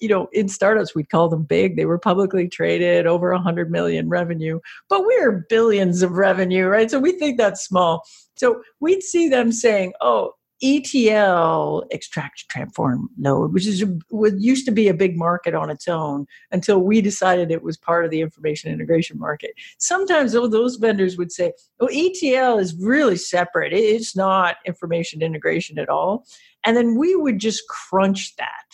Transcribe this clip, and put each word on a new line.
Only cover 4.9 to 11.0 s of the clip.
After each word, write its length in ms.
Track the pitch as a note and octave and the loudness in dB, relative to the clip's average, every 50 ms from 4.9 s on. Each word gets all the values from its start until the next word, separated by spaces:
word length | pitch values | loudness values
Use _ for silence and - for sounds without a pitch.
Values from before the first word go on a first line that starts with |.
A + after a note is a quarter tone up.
| G4 G4 F#4+ | 0 0 2
we're 400 | G#4+ B4+ B4 E4 B3 G#3 F3+ E3 - | 2 2 2 2 2 0 0 -2 0
billions 540 | A3+ A3+ A#3 A3+ G#3 G3+ F#3+ F3+ F3 F3+ F#3 | 0 2 4 4 4 2 2 0 2 2 0
of 80 | F3+ | 0
revenue, 560 | F3 F3+ G3 F#3+ F#3 F#3 F#3+ F3+ F3+ F#3 F#3 | 2 2 2 2 2 2 0 0 2 2 2
right? 240 | F#3 G3 A3 A3+ A3+ | 2 2 2 2 2
So 80 | D4+ C4+ | 2 2
we 140 | C4 E4+ F4+ | 2 2 0
think 260 | F#4 D4+ D4 B3+ A#3+ | 0 -2 -2 0 2
that's 260 | A3+ G3+ F#3+ - - | 0 0 0 -2 -6
small. 380 | - F#3 F3+ F3+ E3+ E3 E3+ - - - - _ _ _ | -2 0 2 2 2 2 -2 -4 -10 -20 -20 _ _ _
So 260 | - - B3 A3+ - - - _ _ | -2 0 0 0 0 -4 -14 _ _
we'd 240 | C#4+ D#4+ F#4+ G4 F#4+ | 0 0 0 0 0
see 240 | - - E4+ E4+ D#4 | -2 0 0 2 2
them 240 | C4 B3 B3 A#3 A3+ | 2 2 2 2 0
saying, 400 | A3+ - A#3 G#3+ G3+ F#3 F3+ - - | 2 2 2 2 2 0 -2 -4 -2
"Oh, 320 | - A#3+ A#3 G#3+ - - - _ _ _ _ _ | 0 0 2 0 0 -4 -6 _ _ _ _ _
E 200 | - C4 C#4 D4 | 0 2 2 2
T 280 | C#4 - - C4+ | 0 0 0 2